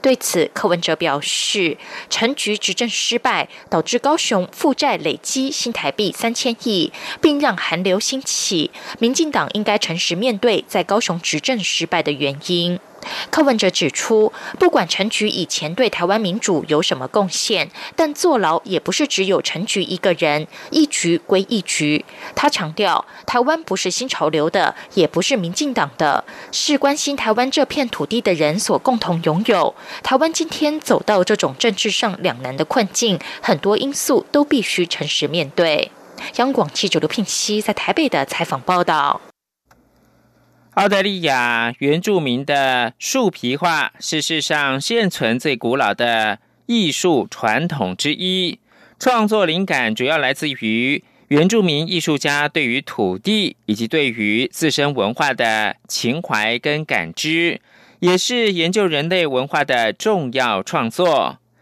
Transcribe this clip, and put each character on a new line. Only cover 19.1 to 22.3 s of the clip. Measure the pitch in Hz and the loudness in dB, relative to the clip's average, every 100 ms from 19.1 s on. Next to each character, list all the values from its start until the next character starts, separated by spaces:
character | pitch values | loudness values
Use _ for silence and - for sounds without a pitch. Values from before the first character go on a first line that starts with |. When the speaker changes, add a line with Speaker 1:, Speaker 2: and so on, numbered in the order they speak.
| - 190 | 0 2
Speaker 1:
有 | 175 | 2
陈 | - 160 208 | 0 -6 -2
菊 | 208 | -2
一 | 180 185 | -2 0
个 | 196 | 0
人， | 175 160 147 156 - - | 2 2 0 -4 -14 -2
一 | 302 294 | 2 2
局 | - 175 170 | 2 2 0
归 | - 190 190 | 2 0 2
一 | 233 | -2
局。 | - - 151 151 - - - | -2 -2 0 0 -4 -16 -10